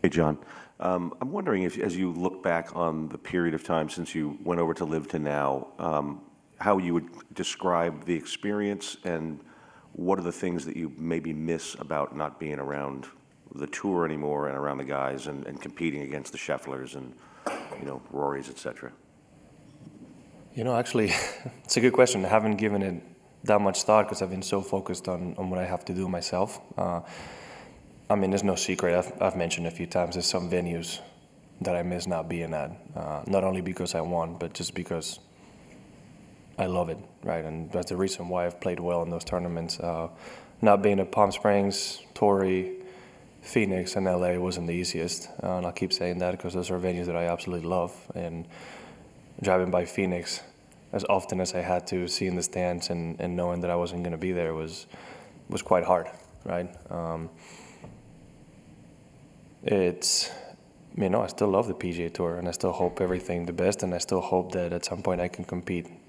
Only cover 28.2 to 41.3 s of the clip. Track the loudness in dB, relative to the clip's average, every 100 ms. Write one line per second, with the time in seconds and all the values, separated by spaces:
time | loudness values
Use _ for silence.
28.2 | 4 4 2 2 0 0 4 4 2 2
29.2 | 0 2 -2 -2 -4 -4 -2 0 0 0
30.2 | 0 0 0 -2 0 -4 -6 -10 -14 -20
31.2 | -20 -20 -20 -6 -2 0 0 -4 -2 -2
32.2 | -2 -4 -4 -4 -4 -8 -12 -8 -6 -6
33.2 | 2 2 4 0 -4 -4 -2 -2 0 0
34.2 | -2 -4 -8 -6 -6 -6 -4 -4 -6 -10
35.2 | -16 -20 -20 -20 -20 -20 -20 -20 -20 -20
36.2 | -20 -20 -20 -4 0 2 0 -2 -10 -12
37.2 | -4 -4 -2 -6 -4 -4 -2 0 0 -2
38.2 | -2 0 0 -2 -4 -2 0 0 0 -4
39.2 | -2 -2 0 -4 -4 -4 -2 -2 -4 -8
40.2 | -18 -18 -20 4 8 10 8 4 2 6
41.2 | 4